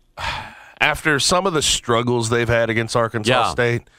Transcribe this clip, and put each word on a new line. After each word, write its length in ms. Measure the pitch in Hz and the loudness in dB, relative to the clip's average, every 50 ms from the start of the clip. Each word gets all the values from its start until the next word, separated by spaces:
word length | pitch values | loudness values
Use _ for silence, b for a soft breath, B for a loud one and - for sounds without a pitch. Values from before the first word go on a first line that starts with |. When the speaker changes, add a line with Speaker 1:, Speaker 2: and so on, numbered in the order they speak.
| _ _ _ | _ _ _
Speaker 1:
<sighs> 640 | - - - - - - - - - - - - - | -10 -10 -8 -8 -10 -12 -14 -18 -20 -20 -20 -4 -2
after 380 | - 147 147 - - 160 147 135 | 0 0 0 0 0 0 0 2
some 280 | - - 185 180 185 | 2 2 2 2 2
of 60 | 196 | 0
the 100 | 165 151 | 0 0
struggles 680 | - - - - - - 120 113 120 123 123 120 113 113 | 0 0 -2 -2 0 0 0 2 2 0 0 0 0 0
they've 180 | 120 120 117 113 | 0 0 2 2
had 220 | 120 117 117 113 | 2 2 2 0
against 260 | 110 113 117 110 - | 0 -2 -2 -2 0
Arkansas 340 | 123 117 110 - 113 107 107 | 0 0 0 -2 -2 0 2
Speaker 2:
Yeah. 200 | 127 123 113 95 | 2 2 2 0
Speaker 1:
State, 320 | 73 127 123 120 120 110 - b b | 0 0 0 0 0 -2 -6 b b